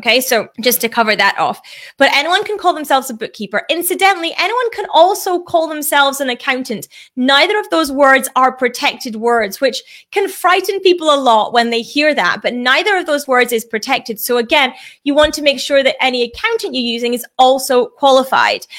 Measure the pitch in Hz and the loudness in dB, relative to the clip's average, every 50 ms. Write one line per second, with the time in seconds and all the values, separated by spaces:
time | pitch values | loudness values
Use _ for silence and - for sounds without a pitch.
0 | - 233 220 254 254 - 247 160 - - _ - 220 254 233 - - 226 226 247 | 0 2 2 2 2 0 0 0 -2 -4 _ -4 -2 -2 0 0 -2 -2 0 0
1 | 233 214 214 180 196 196 - - 160 139 - - - - - - - - - - | 0 2 2 2 2 2 2 0 -2 -2 -2 -6 -12 -20 -20 -20 -20 -14 -2 2
2 | 269 277 - 269 285 320 359 392 415 381 415 381 - 359 330 311 302 285 302 269 | 2 2 2 2 0 0 0 -2 -2 -4 -6 -2 0 0 0 0 0 0 0 0
3 | 262 - 247 220 220 190 - - 214 190 - 208 - - 311 330 339 - 370 359 | 0 -2 -8 -10 -10 -12 -10 -10 -10 -6 -6 -4 -4 -4 -4 -4 -2 -4 -2 0
4 | 392 381 392 349 330 330 - - 320 370 453 494 508 466 453 - 403 - - 311 | 2 2 2 0 -2 -6 -4 -2 -2 -2 -2 -2 -4 -4 -4 -6 -6 0 4 4
5 | 330 370 415 381 - 381 359 349 349 - - 339 320 311 311 302 294 - - 285 | 4 4 4 0 -2 -2 -2 -4 -2 -2 -2 -2 0 -2 -4 -6 -4 0 2 2
6 | 277 277 269 269 285 262 247 247 - - 269 254 262 - 233 190 - - - - | 2 2 0 -2 -4 -4 -6 -4 -4 -4 -4 -4 -4 -6 -8 -8 -10 -12 -18 -20
7 | - - _ 254 247 262 277 285 311 370 415 427 392 403 349 330 320 269 269 269 | -20 -12 _ -2 0 2 4 4 4 2 0 -2 -2 -2 0 0 0 0 0 0
8 | 285 269 269 262 - - - 254 262 262 254 254 262 240 247 - - 269 - 233 | 2 4 4 4 2 -2 0 0 2 2 2 0 -2 -4 -2 -2 -4 -4 -4 -4
9 | - 262 214 220 220 233 240 233 220 196 196 - 277 262 - - - - - - | -8 -10 -8 -4 -2 0 0 0 0 -2 -4 -2 -2 -2 -2 -4 -8 -14 -20 -20
10 | - _ - 403 392 381 370 - - 359 359 381 370 370 392 392 392 381 349 349 | -20 _ -4 -2 -2 -2 -4 -2 0 2 2 2 0 -2 -2 2 2 2 2 2
11 | 320 311 294 277 269 247 226 220 202 - - 240 233 233 233 233 233 226 - 285 | 2 2 2 2 4 4 4 4 2 2 0 0 0 0 0 -4 -4 -4 -2 0
12 | 294 302 294 262 185 175 - 202 - 202 226 247 247 254 262 302 359 415 403 370 | 0 2 2 2 0 0 -2 -2 -4 -4 -4 -2 0 0 0 2 2 0 0 0
13 | 349 330 294 285 285 - 262 247 247 247 247 220 220 - - 220 - 247 262 240 | 0 -2 -2 -2 -2 0 2 2 2 2 0 -4 -4 -6 -8 -8 -4 -2 -4 -4
14 | - - 220 - - - 240 240 233 226 311 302 277 254 254 - - - - _ | -4 -6 -10 -8 -6 -2 -2 -2 0 2 2 2 2 2 -2 -6 -18 -20 -20 _
15 | - 277 285 285 302 302 302 311 294 294 277 247 - - 285 277 269 262 - - | -6 -2 2 2 2 2 0 0 -2 -2 -2 -2 -2 0 0 2 2 0 0 0
16 | - 262 254 247 240 233 240 - - 453 466 440 - 370 254 262 240 233 226 233 | -2 -2 0 -2 -2 -4 -4 -6 -4 -4 -4 -4 -4 -6 -6 -4 -4 -4 -4 -4
17 | 240 240 240 240 233 - _ - 254 262 262 269 269 - 269 247 247 - - _ | -4 -4 -4 -4 -6 -6 _ 2 4 4 4 2 0 0 0 0 0 0 -2 _
18 | - 277 262 262 262 262 - - 113 104 104 - - - - | 2 4 4 4 2 2 2 2 2 2 0 -2 -6 -12 -18